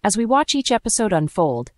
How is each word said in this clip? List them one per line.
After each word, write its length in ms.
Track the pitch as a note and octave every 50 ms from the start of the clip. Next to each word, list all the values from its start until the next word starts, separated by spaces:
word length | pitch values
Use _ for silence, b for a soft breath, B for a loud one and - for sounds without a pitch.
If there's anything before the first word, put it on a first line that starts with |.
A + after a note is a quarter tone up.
| -
As 120 | G3+ G3+
we 100 | G#3+ A#3
watch 280 | A3 C4 C#4 D4+ - -
each 160 | C#4+ C4 -
episode 420 | B3 A3+ _ A3+ - - A3+ G#3+ F3+
unfold 600 | D#3+ D3+ D3+ - - E3+ D3 B2+ A#2+ B2 - _